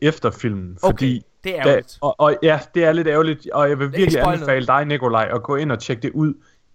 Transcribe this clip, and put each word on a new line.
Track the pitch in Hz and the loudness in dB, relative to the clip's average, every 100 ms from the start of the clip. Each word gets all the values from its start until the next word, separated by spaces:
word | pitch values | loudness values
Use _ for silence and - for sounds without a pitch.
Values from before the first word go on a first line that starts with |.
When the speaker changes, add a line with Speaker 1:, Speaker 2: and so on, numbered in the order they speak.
Speaker 1:
efter | 151 - 113 | -2 0 -4
filmen, | - 117 101 90 90 | -2 -6 -6 -10 -2
Speaker 2:
Okay, | 113 | -2
Speaker 1:
fordi | 110 135 127 - _ | 0 -2 -2 -6 _
Speaker 2:
det | 190 175 | -10 0
er | |
Speaker 1:
da-, | 139 | 2
Speaker 2:
ærgerligt. | 131 - - | 2 -2 -6
Speaker 1:
og, | 143 - | -6 2
og | 151 143 | 2 4
ja, | 156 151 - | 2 2 -2
det | 170 | 2
er | 160 | 2
lidt | 165 160 | 2 2
ærgerligt, | 147 160 151 - | 2 0 -2 -4
og | 139 143 | 0 0
jeg | 143 | 0
vil | 139 | -2
Speaker 2:
Det | |
er | 143 | 0
Speaker 1:
virkelig | 180 156 | 2 2
Speaker 2:
spoiler. | 147 | 2
Speaker 1:
anbefale | 175 143 131 123 | 0 0 -2 2
dig, | 135 | 0
Nikolaj, | 147 147 123 113 107 | 0 -2 0 0 0
at | 117 | -4
gå | 98 143 | -4 -4
ind | 151 | -2
og | 113 | -4
tjekke | - 120 | -6 -6
det | 139 | -4
ud, | 147 151 139 _ _ _ | -2 -2 -2 _ _ _